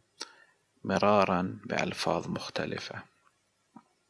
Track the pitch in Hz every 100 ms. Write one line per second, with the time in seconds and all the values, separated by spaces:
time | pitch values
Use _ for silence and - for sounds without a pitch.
0 | _ - - - - _ _ _ 110 95
1 | 101 104 95 90 92 107 - - - -
2 | - 85 - - - - 80 - - 107
3 | - _ _ _ _ _ _ - _ _